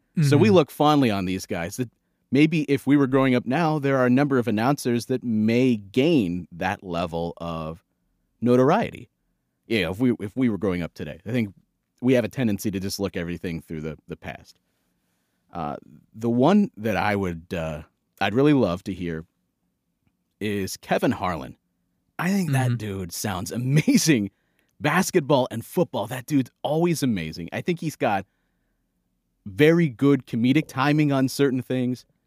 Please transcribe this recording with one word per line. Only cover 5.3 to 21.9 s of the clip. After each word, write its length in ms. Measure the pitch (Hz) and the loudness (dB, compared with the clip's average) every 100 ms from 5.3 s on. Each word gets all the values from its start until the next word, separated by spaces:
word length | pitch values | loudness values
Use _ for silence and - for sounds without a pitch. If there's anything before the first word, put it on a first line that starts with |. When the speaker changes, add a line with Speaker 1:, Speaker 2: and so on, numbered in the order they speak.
| 110 107 120 131 110 | 0 2 4 2 0
Speaker 1:
gain 720 | 98 127 156 156 87 90 - | -2 0 2 2 2 -4 -8
that 300 | 82 92 101 | -6 -4 -4
level 500 | 95 85 87 82 85 - | -6 -4 -4 -4 -6 -8
of 440 | 82 82 80 82 _ _ _ _ _ _ | -10 -8 -10 -12 _ _ _ _ _ _
notoriety. 680 | 120 123 131 175 - - - _ _ _ _ _ - | 2 4 4 2 -2 -8 -18 _ _ _ _ _ -4
Yeah, 220 | 110 82 | -2 0
if 100 | 95 | 0
we, 140 | 127 110 | 0 0
if 160 | 101 127 | -4 -2
we 140 | 127 | -2
were 80 | 98 | 0
growing 240 | 101 87 | -2 -2
up 100 | 80 | -6
today. 280 | - 76 - | -10 -14 -12
I 60 | 101 | -6
think 240 | 123 104 - _ _ _ _ | -4 -4 -6 _ _ _ _
we 100 | 123 | 0
have 100 | 123 | 2
a 40 | 107 | 0
tendency 420 | - 117 101 110 | -2 -2 -2 -4
to 100 | 95 | -6
just 200 | 98 - | -6 -6
look 160 | 95 95 | -6 -6
everything 460 | 85 85 92 82 | -8 -8 -8 -8
through 180 | - 80 | -10 -10
the, 140 | 78 76 - | -10 -10 -14
the 80 | 80 | -16
past. 420 | 87 - - _ _ _ _ _ _ _ _ _ _ | -14 -16 -20 _ _ _ _ _ _ _ _ _ _
Uh, 220 | 87 73 - - 73 _ | -10 -8 -10 -16 -20 _
the 140 | 110 117 | -6 -2
one 420 | 120 143 208 202 - | 2 4 4 2 -4
that 200 | 110 92 | -4 -2
I 180 | 101 101 | 0 0
would, 380 | 92 82 85 | -2 -6 -8
uh, 280 | 87 80 73 - _ _ - | -6 -6 -8 -14 _ _ -6
I'd 140 | 101 | -2
really 180 | 113 147 | 2 4
love 300 | 143 98 90 | 4 2 -2
to 80 | - | -6
hear 320 | 87 87 80 85 _ _ _ _ _ _ _ _ _ _ - | -8 -6 -8 -12 _ _ _ _ _ _ _ _ _ _ -10
is 380 | 107 101 95 - | -6 -4 -6 -8
Kevin 360 | - 185 165 | -4 0 0
Harlan. 440 | 107 92 80 65 - _ _ _ | -2 -4 -6 -10 -18 _ _ _